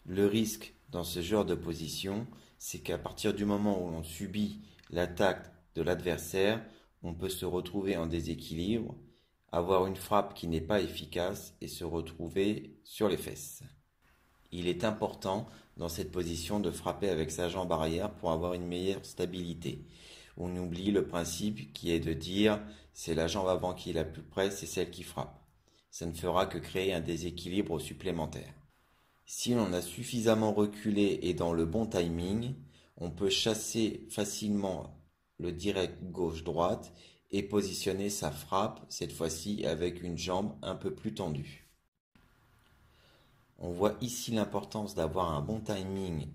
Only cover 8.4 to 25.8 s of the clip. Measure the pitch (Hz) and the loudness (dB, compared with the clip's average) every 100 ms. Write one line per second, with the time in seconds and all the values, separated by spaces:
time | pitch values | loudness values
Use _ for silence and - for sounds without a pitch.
8.4 | - 80 92 117 - - - - _ _ | -4 -2 0 0 -2 -10 -18 -20 _ _
9.4 | - 85 87 92 95 95 - 104 - - | -4 0 4 6 4 0 2 4 4 -2
10.4 | 85 80 82 104 80 - 78 90 90 104 | -2 0 2 2 2 -4 -6 -2 0 -2
11.4 | - - 82 - 85 82 82 - 85 95 | -10 -12 -10 -6 -4 -4 -4 -6 -4 2
12.4 | 98 104 - - - - 107 80 - - | 2 2 -4 -18 -10 2 2 2 -2 -8
13.4 | - - - - _ _ _ _ _ _ | -12 -14 -18 -20 _ _ _ _ _ _
14.4 | - 87 87 87 113 104 104 - 95 101 | -10 -2 0 2 2 2 -2 -2 0 0
15.4 | - - - - 85 85 80 90 85 82 | -2 -12 -18 -8 -6 -4 -4 -2 -2 -2
16.4 | 87 104 87 - 92 - 98 80 78 - | -2 0 0 0 -2 0 2 2 0 0
17.4 | 87 92 90 80 80 85 104 - 87 80 | -2 0 0 2 2 2 -2 -2 0 2
18.4 | 87 90 87 87 95 95 - - 90 90 | 2 0 -2 -2 0 -2 -4 -4 -4 -2
19.4 | 85 82 67 - - - - - - - | -4 -4 -6 -6 -10 -18 -20 -20 -16 -6
20.4 | 90 90 90 85 98 101 - 90 80 - | -4 -2 -2 -2 4 4 4 0 -2 -2
21.4 | 104 104 71 - 87 82 82 78 90 98 | -2 -4 -8 -6 2 2 2 -2 0 6
22.4 | 107 104 - - - - - 78 82 101 | 6 6 -2 -14 -18 -8 -2 2 2 2
23.4 | 92 90 90 90 92 82 78 78 - - | 4 4 2 -4 -2 -2 -2 -6 -4 2
24.4 | 98 101 - - 85 - 85 - - - | 2 0 -6 -2 -2 -4 -10 -8 -8 -10
25.4 | _ _ _ _ | _ _ _ _